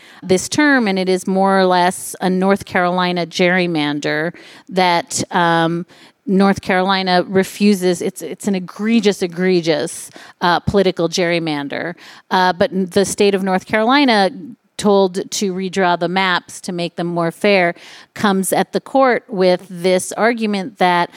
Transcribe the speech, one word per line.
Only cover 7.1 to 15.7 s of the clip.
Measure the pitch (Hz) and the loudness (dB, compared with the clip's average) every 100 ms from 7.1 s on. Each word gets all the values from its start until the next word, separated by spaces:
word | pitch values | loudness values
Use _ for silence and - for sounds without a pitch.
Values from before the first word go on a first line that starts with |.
| 180 | 0
refuses. | 170 190 185 - 208 196 180 175 | 2 0 -2 0 2 2 0 -2
It's, | 190 - | -4 -8
it's | 160 - 214 | -12 -8 -4
an | |
egregious, | 190 175 - 214 233 202 185 | -4 -6 -6 0 2 2 0
egregious, | 180 170 185 180 165 151 160 - - - - - | -4 -2 0 2 2 -2 -2 -8 -16 -20 -20 -4
uh, | 175 165 | 0 0
political | - 202 185 175 165 | 0 2 2 0 -2
gerrymander. | 180 170 170 165 147 143 - 160 175 - - - | 0 0 0 -2 -4 -6 -8 -8 -12 -20 -20 -4
Uh, | 185 185 | 0 2
but | 175 196 185 180 | 2 0 0 0
the | 202 190 | 0 0
state | - 202 | 2 0
of | 190 | 0
North | 190 185 - | 0 -2 -2
Carolina | 220 220 277 269 214 190 190 160 - _ - | -2 2 4 4 4 2 -2 -14 -20 _ -2
told | 208 196 190 180 - | 2 4 2 -2 -8
to | - 202 | -4 -4
redraw | 180 190 | -4 -4